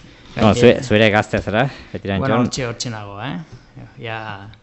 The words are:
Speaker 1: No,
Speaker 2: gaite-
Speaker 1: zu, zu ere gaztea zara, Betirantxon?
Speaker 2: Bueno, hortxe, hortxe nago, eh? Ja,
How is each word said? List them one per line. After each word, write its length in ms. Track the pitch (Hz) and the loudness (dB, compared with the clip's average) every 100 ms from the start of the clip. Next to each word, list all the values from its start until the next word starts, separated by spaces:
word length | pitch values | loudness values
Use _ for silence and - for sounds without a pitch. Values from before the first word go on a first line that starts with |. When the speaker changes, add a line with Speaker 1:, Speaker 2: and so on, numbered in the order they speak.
| - - - - | -20 -20 -14 2
Speaker 1:
No, 180 | 107 | 4
Speaker 2:
gaite- 240 | 92 120 90 | 6 6 6
Speaker 1:
zu, 80 | - | 2
zu 60 | 107 | 4
ere 140 | 110 | 4
gaztea 320 | 104 - 104 | 4 0 -2
zara, 240 | - 107 135 - - | -2 0 -2 -4 -14
Betirantxon? 280 | 90 95 98 | -10 -4 -2
Speaker 2:
Bueno, 200 | 95 113 | 0 0
hortxe, 260 | 123 - 120 | 0 -2 -6
hortxe 240 | 117 123 | -8 -10
nago, 280 | 110 104 101 | -10 -12 -12
eh? 160 | 127 180 156 - - 127 117 - | -10 -10 -14 -20 -20 -20 -20 -14
Ja, 480 | 117 113 110 98 101 - | -10 -10 -10 -12 -16 -20